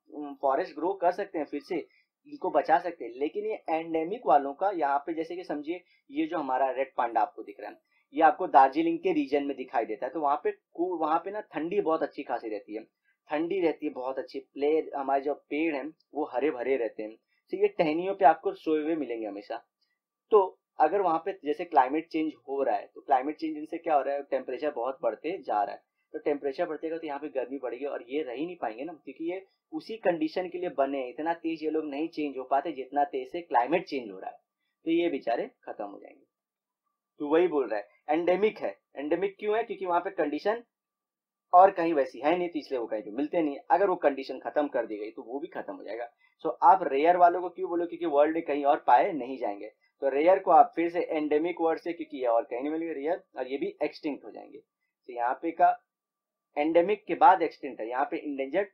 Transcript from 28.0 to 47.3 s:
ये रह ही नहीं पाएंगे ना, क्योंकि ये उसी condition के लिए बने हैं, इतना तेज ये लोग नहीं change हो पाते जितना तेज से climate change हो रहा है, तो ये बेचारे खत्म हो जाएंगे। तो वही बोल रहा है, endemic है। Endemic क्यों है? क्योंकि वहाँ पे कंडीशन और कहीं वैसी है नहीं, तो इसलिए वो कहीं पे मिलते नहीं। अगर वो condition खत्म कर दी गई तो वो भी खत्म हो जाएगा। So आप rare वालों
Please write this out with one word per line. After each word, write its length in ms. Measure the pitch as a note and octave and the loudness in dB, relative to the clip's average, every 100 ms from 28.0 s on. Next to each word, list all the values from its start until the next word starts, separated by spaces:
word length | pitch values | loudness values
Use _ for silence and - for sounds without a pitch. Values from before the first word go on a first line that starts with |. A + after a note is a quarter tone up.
| A#2 | -6
ये 120 | C#3+ | -6
रह 100 | C3 | -6
ही 120 | A#2+ E3+ | -6 -8
नहीं 120 | F3+ | -8
पाएंगे 260 | B2 A2 | -8 -8
ना, 100 | D#3 | -12
क्योंकि 380 | D#3+ - - E3 | -12 -16 -12 -8
ये 140 | F#3 - _ _ | -10 -12 _ _
उसी 240 | D#3 - A3+ | -12 -10 -4
condition 520 | G3 E3+ D#3 F#3 F3+ | -2 0 -2 -4 -6
के 80 | F3+ | -6
लिए 120 | F3+ | -4
बने 280 | C#3+ C3+ C#3 | -2 -2 -2
हैं, 120 | B2 | -6
इतना 240 | B2 D#3+ | -6 -6
तेज 300 | E3+ E3 D#3+ | -4 -6 -6
ये 60 | D#3 | -4
लोग 160 | D#3 D#3 | -4 -4
नहीं 220 | C#3 E3 | -6 -6
change 300 | D#3 D3 C3 | -4 -6 -6
हो 60 | |
पाते 280 | B2+ C#3 E3+ | -2 -2 -2
जितना 320 | C3+ B2+ C#3 | -8 -4 -2
तेज 280 | C#3+ C3+ B2+ | -2 -4 -8
से 100 | F3 | -10
climate 460 | E3+ C3 B2 F3+ - | -2 0 2 0 -2
change 240 | C#3 A2 | -8 -8
हो 80 | F#2+ | -12
रहा 100 | F#2 | -14
है, 80 | - _ _ _ _ E3 | -16 _ _ _ _ -2
तो 60 | |
ये 180 | E3+ E3+ | 0 0
बेचारे 420 | C#3 - B2 G3 _ | -2 -4 -4 -6 _
खत्म 220 | - - G#2 | -16 -12 -12
हो 140 | G2+ | -14
जाएंगे। 260 | - - _ _ _ _ _ _ _ _ _ - | -20 -20 _ _ _ _ _ _ _ _ _ -8
तो 80 | D3 | 2
वही 200 | D#3+ F3+ | 4 4
बोल 200 | D3 A#2 | 2 0
रहा 120 | G#2 | -4
है, 80 | - _ - | -8 _ -4
endemic 480 | D#3 E3+ F3+ G#3+ G#3 | 0 2 2 2 0
है। 120 | A#2 - _ - | -8 -8 _ -8
Endemic 400 | D3 E3+ G3 - | -4 -2 -2 -4
क्यों 160 | G#3 A3 | -4 -2
है? 60 | |
क्योंकि 220 | A3+ F#3+ F#3 | -2 -6 -2
वहाँ 160 | F3 | -2
पे 80 | F3+ | -2
कंडीशन 540 | E3+ D3+ D3 G3+ A#3 - _ _ _ _ _ _ _ _ | -4 -4 -2 -2 -4 -6 _ _ _ _ _ _ _ _
और 180 | F3+ G3 | 8 8
कहीं 220 | F#3+ E3 | 6 0
वैसी 260 | D3+ C3 B2 | 2 0 0
है 180 | C#3+ F3+ | 0 2
नहीं, 120 | F3 | 0
तो 100 | D#3+ | -6
इसलिए 200 | - C3 | -6 -6
वो 80 | A2 | -4
कहीं 140 | A2 | -6
पे 80 | G#2+ | -6
मिलते 300 | A2 D3 F3 | -6 -2 0
नहीं। 160 | D3+ C#3 - | -2 -2 0
अगर 180 | E3+ G3 | 2 2
वो 60 | - | 2
condition 440 | D3+ C#3 C3+ C3 | 0 0 -8 -10
खत्म 280 | A#2+ D3+ D3 | -4 -2 0
कर 180 | B2+ A2 | -2 -4
दी 120 | G#2+ | -6
गई 140 | G#2+ | -10
तो 100 | A2+ | -12
वो 180 | A2+ C3+ | -12 -10
भी 80 | F3 | -10
खत्म 280 | - - F#2+ | -10 -12 -12
हो 80 | |
जाएगा। 240 | F#2+ A2+ A#2+ _ _ _ D#3+ | -12 -10 -12 _ _ _ -6
So 60 | - | 4
आप 200 | D#3+ F#3+ | 8 8
rare 340 | E3 C3+ D#3+ F3+ | 4 2 4 8
वालों 240 | F3 | 6